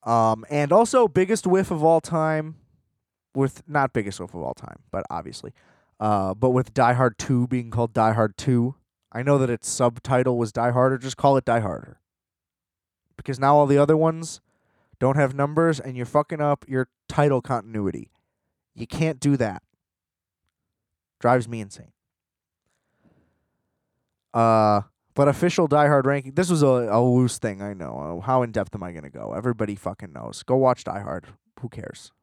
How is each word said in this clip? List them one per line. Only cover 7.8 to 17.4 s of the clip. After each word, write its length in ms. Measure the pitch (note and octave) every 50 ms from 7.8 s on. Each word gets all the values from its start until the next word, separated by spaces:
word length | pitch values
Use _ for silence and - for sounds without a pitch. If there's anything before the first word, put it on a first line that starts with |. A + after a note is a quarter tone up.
| A#2+ A2+ _
Die 200 | A#2+ A2+ A2 A2
Hard 240 | A2 A2+ G#2+ G2
two, 380 | - - - B2+ A#2+ A#2 B2 C#3 _ _ _ _ _ _ _ -
I 100 | A2+ B2
know 160 | C#3 C#3+ C#3
that 120 | C3 B2
its 180 | A#2+ A2 - -
subtitle 680 | - - C3 A#2+ A#2 A#2 _ - C3 B2 B2+ B2+ B2
was 160 | A#2+ A#2 A2 -
Die 180 | A#2+ A#2 B2
Harder, 280 | A#2+ B2+ B2+ C3 C3+ B2+
just 180 | B2 C3+ B2
call 200 | - - C#3+ C3+
it 80 | C3+ -
Die 160 | - A#2 A#2
Harder. 400 | A2 G2 E2 A#1+ - - - _ _ _ _ _ _ _ _ _ _ _ _ _ _ _ _ _ _ _ _ _ _ _ _
Because 220 | - - - C#3 B2+
now 180 | C#3 C#3 D3
all 100 | D3 D3
the 120 | C#3 C#3+ C#3+
other 180 | C#3+ C#3+ D#3+
ones 440 | D#3 D#3+ D#3+ D#3+ D#3+ E3 D#3+ - - _ _ _ _ _ _ _ _ _ _ _ _
don't 180 | - B2+ C3+
have 180 | C#3+ C#3+ C3 C3
numbers, 440 | C#3 C#3 C#3+ D3+ D#3 E3 E3 D#3+ C#3+
and 180 | - C3+ B2+
you're 100 | B2 B2
fucking 340 | A#2+ - D3 D3 _ - D#3
up 240 | D3 D3 C#3+ - - -
your 200 | C3+ C3 B2+ - _ _ _ _
title 320 | - - D3 D3 C#3 B2+